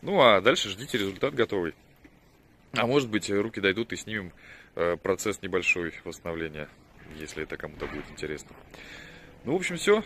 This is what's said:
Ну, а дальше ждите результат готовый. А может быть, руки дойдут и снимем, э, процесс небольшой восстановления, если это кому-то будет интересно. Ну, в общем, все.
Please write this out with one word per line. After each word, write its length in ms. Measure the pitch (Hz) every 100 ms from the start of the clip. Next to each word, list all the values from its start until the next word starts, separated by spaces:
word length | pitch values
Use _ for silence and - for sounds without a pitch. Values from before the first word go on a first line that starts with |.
Ну, 180 | 143 196
а 200 | 127 101
дальше 280 | 101 165 107
ждите 280 | 95 139 123
результат 360 | 98 95 135
готовый. 400 | 143 113 101 85 - - _ - _ _ _ _ _ _
А 140 | - 117
может 220 | 139 123
быть, 200 | 107 -
руки 300 | 101 110 110
дойдут 320 | 98 95 113
и 20 | 90
снимем, 340 | - 110 90 - - - - -
э, 200 | 85 85
процесс 460 | - 92 107 98
небольшой 520 | 95 90 85 90 85 - 87
восстановления, 640 | 80 87 82 82 76 76 - - - - 76
если 240 | 78 -
это 140 | 78 76
кому-то 280 | 78 73 71
будет 240 | 73 69
интересно. 460 | - 76 76 - - - - - - - - - -
Ну, 100 | -
в 20 | 170
общем, 200 | 180 175
все. 280 | - 214